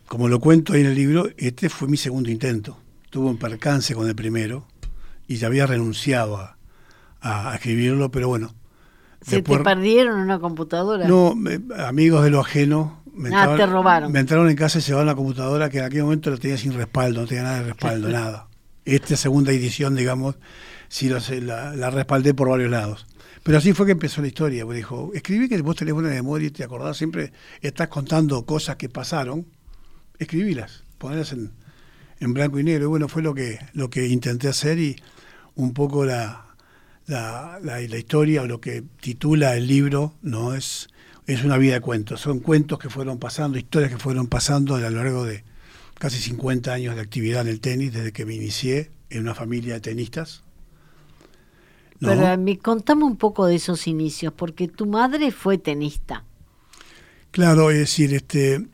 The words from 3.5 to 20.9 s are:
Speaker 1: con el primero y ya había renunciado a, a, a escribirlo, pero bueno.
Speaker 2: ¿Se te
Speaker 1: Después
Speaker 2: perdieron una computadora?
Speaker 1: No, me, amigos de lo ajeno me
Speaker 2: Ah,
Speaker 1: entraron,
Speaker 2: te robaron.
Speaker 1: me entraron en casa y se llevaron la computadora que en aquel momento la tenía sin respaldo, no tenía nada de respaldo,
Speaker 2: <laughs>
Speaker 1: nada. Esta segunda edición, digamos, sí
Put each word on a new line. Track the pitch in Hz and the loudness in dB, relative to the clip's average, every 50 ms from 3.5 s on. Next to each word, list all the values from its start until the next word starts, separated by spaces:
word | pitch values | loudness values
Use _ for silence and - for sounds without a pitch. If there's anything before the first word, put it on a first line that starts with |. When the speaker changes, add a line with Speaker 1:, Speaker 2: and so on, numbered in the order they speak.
| 113 113 - 147 143 139 120 - 120 | -6 -4 0 0 0 2 0 -2 -2
Speaker 1:
con | 113 113 110 | -2 -2 -2
el | 107 | -2
primero | 110 107 110 113 113 110 107 120 139 - - - - - - - - - - - - - - | -2 -4 -4 -2 -2 -2 -4 -6 -8 -12 -14 -16 -12 -10 -10 -10 -10 -10 -12 -12 -12 -10 -8
y | 131 110 | -6 -2
ya | 117 113 | 0 0
había | 127 139 139 | 2 2 2
renunciado | 131 127 117 117 113 107 - - 139 131 123 113 107 104 95 | 2 2 0 0 -2 -4 -4 -2 0 0 2 0 -2 -4 -6
a, | 98 - - - - - _ - - - - _ _ - - - | -10 -12 -18 -20 -20 -20 _ -20 -20 -20 -20 _ _ -20 -18 -10
a, | - 120 107 104 101 135 | -8 -6 -6 -4 -6 -6
a | 113 | -8
escribirlo, | - - 131 113 120 120 123 135 139 139 131 | -6 -4 -2 0 0 2 2 2 2 0 0
pero | 123 135 123 127 | -2 -2 -2 0
bueno. | 123 113 113 113 - - - - _ _ _ _ _ _ _ _ - - | 0 -2 -4 -6 -10 -16 -20 -20 _ _ _ _ _ _ _ _ -20 -20
Speaker 2:
¿Se | - - | -6 -2
te | 196 196 | -2 0
Speaker 1:
Después | 170 143 143 139 | 2 4 2 4
Speaker 2:
perdieron | 147 196 190 185 190 214 226 240 254 240 220 196 | 4 4 4 4 4 6 6 6 6 6 4 0
una | 190 190 196 180 | 0 0 0 0
computadora? | 170 175 165 160 165 151 - 170 180 202 220 196 175 175 | -2 -4 -4 -6 -6 -4 -2 -2 0 0 0 2 4 6
Speaker 1:
No, | 180 185 180 170 165 | 6 8 6 6 4
me, | 233 214 - 143 165 226 254 233 208 | 0 -2 -4 -4 -6 -6 -8 -10 -8
amigos | 151 120 127 147 156 165 165 151 147 | -6 -2 2 4 6 6 6 6 6
de | 147 | 6
lo | 147 139 | 6 4
ajeno | 131 - - 147 143 143 151 156 156 156 - - - - | 2 2 2 2 4 4 4 2 0 -2 -6 -10 -18 -18
me | - - 135 120 | -12 -8 -4 0
Speaker 2:
Ah, | 190 196 196 | 2 4 6
Speaker 1:
entraron, | 143 147 151 | 6 6 6
Speaker 2:
te | 202 | 4
robaron. | 190 185 185 185 185 175 165 151 147 | 4 4 4 6 6 6 6 4 2
Speaker 1:
me | 147 139 | 2 2
entraron | 131 127 160 165 170 165 | 2 4 6 6 6 6
en | 151 | 6
casa | 131 156 156 - 165 | 4 2 2 2 0
y | |
se | 139 143 | 0 0
llevaron | 143 135 151 151 | 2 2 2 2
la | 143 | 2
computadora | 135 135 135 127 127 127 131 143 151 156 143 | 0 -2 -2 -2 -4 -2 -2 0 0 0 0
que | 131 139 | -2 -2
en | 131 | -4
aquel | 127 135 151 147 | -2 -2 0 0
momento | 147 156 151 151 151 | 2 2 0 0 -2
la | 135 120 | -4 -2
tenía | - 135 139 123 | -2 -4 -4 -2
sin | 107 135 127 | -2 -4 -4
respaldo, | 123 113 - - 131 127 127 117 117 | -4 -4 -2 0 0 2 2 0 0
no | 120 117 | -2 -4
tenía | 123 123 | -4 -4
nada | 123 127 131 127 | -4 -4 -4 -4
de | 120 | -4
respaldo, | 117 110 - - 117 113 113 107 110 | -6 -6 -4 -4 -4 -2 -2 -2 -2
Speaker 2:
<laughs> | |
Speaker 1:
nada. | 117 117 113 113 104 - - - - - _ - - - - | -2 -2 -4 -4 -8 -10 -14 -20 -20 -20 _ -20 -20 -12 -2
Esta | 135 135 135 - - 156 135 | 0 0 0 2 0 -2 0
segunda | - 139 135 143 139 135 | 0 2 4 4 4 4
edición, | 135 127 123 123 - - 143 135 135 | 2 2 0 -2 -2 -2 -2 0 0
digamos, | 131 123 127 127 127 131 135 135 - - - - - - - - - - | 0 0 0 -2 -2 -4 -4 -6 -8 -12 -20 -20 -20 -20 -20 -20 -20 -18
sí | - | -14